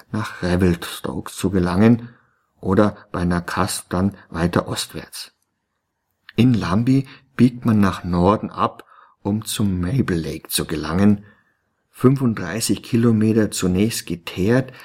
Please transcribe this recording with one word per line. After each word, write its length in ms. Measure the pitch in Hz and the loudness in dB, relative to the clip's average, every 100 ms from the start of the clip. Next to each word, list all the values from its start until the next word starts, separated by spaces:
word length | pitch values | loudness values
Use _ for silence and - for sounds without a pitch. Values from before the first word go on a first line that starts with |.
| - | -8
nach 300 | 104 104 - | -8 -8 -6
Revelstoke 880 | 87 90 92 85 - - - 69 - | -2 2 2 0 -6 -10 -8 -8 -10
zu 200 | - 90 | -6 -2
gelangen 580 | 95 87 90 113 117 - - _ _ _ _ | 0 0 4 4 4 0 -20 _ _ _ _
oder 360 | - 98 104 - - | -2 2 2 -2 -10
bei 140 | - 87 | -4 -2
Nakas 600 | 87 - 95 - - - | -2 -4 -4 -4 -6 -6
dann 260 | 90 101 - - | -2 -2 -4 -10
weiter 360 | 85 87 101 - | -4 -2 0 -2
ostwärts. 640 | - - 76 - - - _ _ _ _ _ _ _ _ _ - - | -6 -10 -12 -14 -16 -20 _ _ _ _ _ _ _ _ _ -6 2
In 200 | 127 110 | 2 2
Lambie 520 | 85 98 123 135 131 - _ - | 0 0 2 0 -2 -12 _ 2
biegt 260 | 127 120 | 2 2
man 160 | 117 107 | 0 4
nach 240 | 98 - | 2 0
Norden 460 | 90 87 92 110 98 | -2 2 2 2 -2
ab, 360 | - 113 - - _ _ _ | -4 -4 -4 -20 _ _ _
um 240 | 101 107 - | -4 -4 -4
zum 340 | - 101 92 | -2 -2 0
Maple 380 | 90 135 - 85 | -2 -2 0 -2
Lake 320 | 73 73 - | -4 -8 -6
zu 160 | - 71 | -6 -4
gelangen. 600 | 76 76 90 104 104 - _ _ _ _ _ _ | -6 -2 4 4 4 -2 _ _ _ _ _ _
Fünfunddreißig 880 | - 127 135 123 98 87 104 - 101 | 2 2 4 0 -2 -6 -4 -2 -4
Kilometer 720 | - 117 120 110 110 110 104 | -2 2 4 4 2 2 0
zunächst 560 | - 92 90 110 - - | 0 0 2 0 -2 -8
geteert, 640 | 85 - 92 101 127 131 - | -10 -8 -2 0 2 0 -10